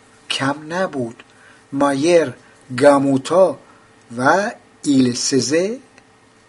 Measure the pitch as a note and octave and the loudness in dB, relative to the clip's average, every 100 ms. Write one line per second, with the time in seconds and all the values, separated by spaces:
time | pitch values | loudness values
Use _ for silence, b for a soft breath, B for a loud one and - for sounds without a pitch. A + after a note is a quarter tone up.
0 | _ _ - - C3+ D3 D3+ F3 F3+ D3 | _ _ -10 -6 -4 -6 -8 -6 -6 -6
1 | A#2 - - b b b b C#3 C#3+ C3+ | -8 -12 -20 b b b b -2 0 0
2 | E3 E3+ C3+ - b b b B2 C#3+ C#3 | 2 2 2 -8 b b b 2 4 4
3 | C#3 C3 - E3+ F3+ C3 b b b b | 2 -2 0 2 2 0 b b b b
4 | - A#2+ C3 F#3 G#3+ - _ _ D3 C3 | -16 -2 2 2 0 -8 _ _ 0 2
5 | B2+ A#2 - C3+ A#2 D#3+ G3 C4 - - | 2 -2 -2 -2 0 -2 -2 -6 -16 -20
6 | _ _ _ _ | _ _ _ _